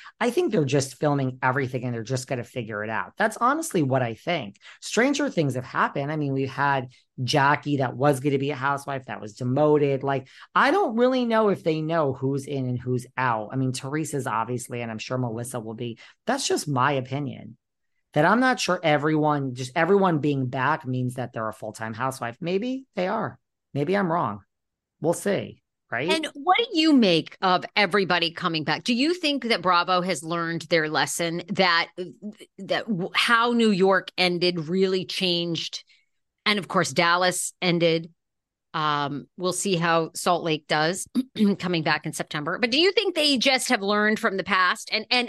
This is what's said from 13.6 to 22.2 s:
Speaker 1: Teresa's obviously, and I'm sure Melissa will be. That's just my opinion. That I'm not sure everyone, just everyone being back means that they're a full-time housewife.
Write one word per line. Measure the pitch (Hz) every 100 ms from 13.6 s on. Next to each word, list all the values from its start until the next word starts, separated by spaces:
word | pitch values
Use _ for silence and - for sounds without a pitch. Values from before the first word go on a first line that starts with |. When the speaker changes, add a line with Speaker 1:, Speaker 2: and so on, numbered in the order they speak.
| 131
Speaker 1:
Teresa's | 127 135 151 156 143 123
obviously, | 110 113 123 - 123
and | 117
I'm | 110
sure | - 127
Melissa | 123 113 120 123
will | 110
be. | 113 120 113 - _ -
That's | 269 -
just | 370 -
my | 127 135
opinion. | 139 123 135 135 110 104 120 _ _ _ _ _
That | 147 165
I'm | 220
not | 254 247
sure | - 180
everyone, | 165 147 151 156 151 147 139 123
just | 127
everyone | 170 165 202 190 156
being | 147 139 127
back | 135 131 156 127
means | 127 127
that | 131 120
they're | 120 110
a |
full-time | - 110 107 110
housewife. | 110 131 127